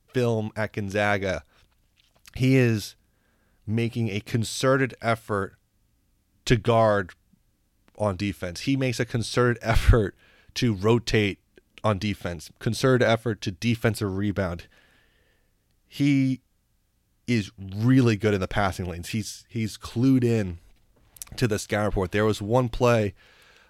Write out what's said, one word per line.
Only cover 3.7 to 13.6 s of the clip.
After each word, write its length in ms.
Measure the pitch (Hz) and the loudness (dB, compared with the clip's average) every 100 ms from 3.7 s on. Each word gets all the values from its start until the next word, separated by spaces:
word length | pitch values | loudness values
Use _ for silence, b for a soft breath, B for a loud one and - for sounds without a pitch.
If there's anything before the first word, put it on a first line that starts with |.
| 110 117 117 113 | -2 -2 -2 -4
a 100 | 98 | -4
concerted 760 | - 117 107 - 131 135 131 - | -4 -4 -4 -2 0 2 0 -4
effort 540 | 110 113 - 104 98 - _ _ _ _ _ _ _ _ - | -4 -4 -2 -4 -4 -10 _ _ _ _ _ _ _ _ 0
to 120 | 120 | 0
guard 520 | 107 117 113 101 90 - _ _ _ _ _ _ _ - | 2 4 4 2 -2 -10 _ _ _ _ _ _ _ -6
on 200 | 104 90 | -4 -2
defense. 440 | 101 90 90 85 | -4 -6 -10 -8
He 140 | - 135 | -4 -2
makes 240 | 131 120 | -2 -2
a 60 | 123 | -4
concerted 520 | 120 110 - 123 120 | -4 -4 0 2 0
<laughs> 40 | |
effort 520 | 110 117 - 120 98 b b b b - | 0 4 6 4 2 b b b b -4
to 180 | 123 | -2
rotate 640 | 101 104 120 - 113 104 90 _ _ _ - | 0 2 2 2 0 0 -2 _ _ _ -6
on 160 | 113 101 | -2 0
defense, 540 | 107 98 92 85 - - | -2 -4 -8 -10 -14 -8
concerted 480 | - 110 135 127 107 | -6 0 2 4 4
effort 320 | 117 123 104 | 2 0 -6
to 120 | - | -6
defensive 680 | 92 | -4